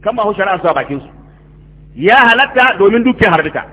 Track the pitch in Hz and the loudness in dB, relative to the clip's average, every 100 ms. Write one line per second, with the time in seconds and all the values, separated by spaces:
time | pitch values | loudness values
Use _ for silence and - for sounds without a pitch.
0 | 202 233 208 196 196 185 170 143 127 143 | -4 -2 -4 -2 -2 -2 -2 -2 -4 -10
1 | - - - - - - - - - - | -12 -20 -20 -20 -20 -20 -20 -20 -20 -4
2 | 165 247 240 233 269 254 254 175 196 226 | 2 4 4 2 0 0 0 2 2 2
3 | 233 240 - 165 151 139 - | 0 0 0 0 -2 -8 -12